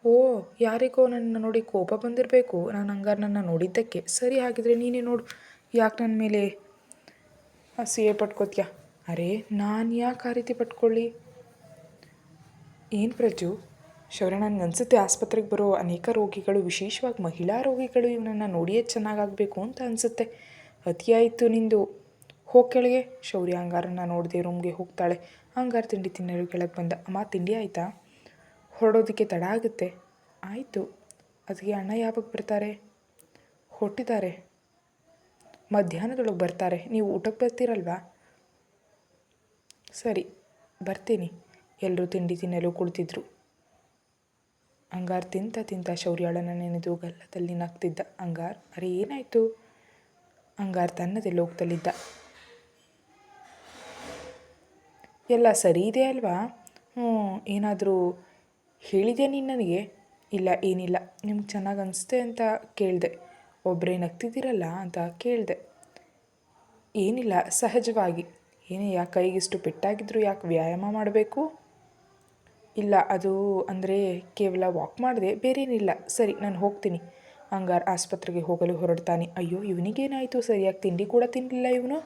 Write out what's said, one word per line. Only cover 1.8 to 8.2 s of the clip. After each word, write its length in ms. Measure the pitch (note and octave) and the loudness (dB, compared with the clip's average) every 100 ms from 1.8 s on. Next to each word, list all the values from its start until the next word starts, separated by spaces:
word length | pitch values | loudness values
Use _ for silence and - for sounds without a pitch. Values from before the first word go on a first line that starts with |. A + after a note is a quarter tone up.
| F3+ | 0
ಬಂದಿರಬೇಕು 640 | G#3+ A#3+ A#3+ B3+ B3+ B3 F3+ F3 | -2 -2 0 6 6 6 0 -2
ನಾನು 200 | G#3 G3+ | -2 -4
ಅಂಗಾರ್ನನ್ನ 500 | G3+ G3 G3+ G#3 G3+ | -2 0 0 0 0
ನೋಡಿದ್ದಕ್ಕೆ. 560 | F3+ E3 F#3 F3+ A3+ - - | 0 0 2 0 -2 -4 -4
ಸರಿ, 320 | - B3 C4 | 0 2 2
ಹಾಗಿದ್ರೆ 360 | B3 A#3 A#3 | 0 0 2
ನೀನೇ 260 | A#3 A#3+ B3 | 4 4 -2
ನೋಡು, 240 | A#3+ A#3+ A#3+ - - - _ | 0 -2 -4 -16 -20 -20 _
ಯಾಕೆ 240 | A#3 A3 A3 | 4 4 4
ನನ್ನ 180 | A#3 A3 | 0 2
ಮೇಲೆ 240 | A3 G#3 G3+ - - - _ - - _ _ - _ _ _ - | 2 2 0 -4 -20 -20 _ -20 -20 _ _ -20 _ _ _ -8
ಅಸೂಯೆ 340 | A3 - G#3+ | -4 2 4
ಪಟ್ಕೋತೀಯ?" 520 | G#3 | 4